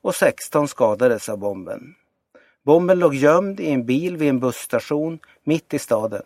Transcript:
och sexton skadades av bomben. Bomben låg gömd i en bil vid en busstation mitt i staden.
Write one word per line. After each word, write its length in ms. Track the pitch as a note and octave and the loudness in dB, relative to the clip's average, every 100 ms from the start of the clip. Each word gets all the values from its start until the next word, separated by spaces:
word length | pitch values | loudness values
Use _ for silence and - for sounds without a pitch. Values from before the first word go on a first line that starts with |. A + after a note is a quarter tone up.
och 120 | G3+ | -4
sexton 540 | - F3 - - D3+ D3 | 2 0 0 -4 -2 -2
skadades 600 | - A#2 G#2 B2 A2 - | 0 0 2 0 0 -4
av 100 | G#2 | -6
bomben. 560 | G2+ F#2+ E2+ - - _ _ _ _ _ _ _ | -6 -8 -12 -14 -16 _ _ _ _ _ _ _
Bomben 340 | C#3 E3 F3+ F3+ | 4 4 6 4
låg 160 | F3 | 4
gömd 460 | C#3 D3 E3+ G3 G3 | 4 4 4 0 -6
i 100 | E3 | -2
en 160 | C3+ A#2 | -2 0
bil 300 | C3 F3 E3+ | -2 -2 -2
vid 120 | D3 | 0
en 120 | C3 | 0
busstation 800 | B2+ - - A#2 - D3 D#3+ E3 _ _ | -2 -4 -4 -6 -2 -4 -4 -8 _ _
mitt 300 | - E3 _ | -2 -2 _
i 40 | D3 | -8
staden. 440 | - A2 A2 G#2 | -2 -2 -2 -8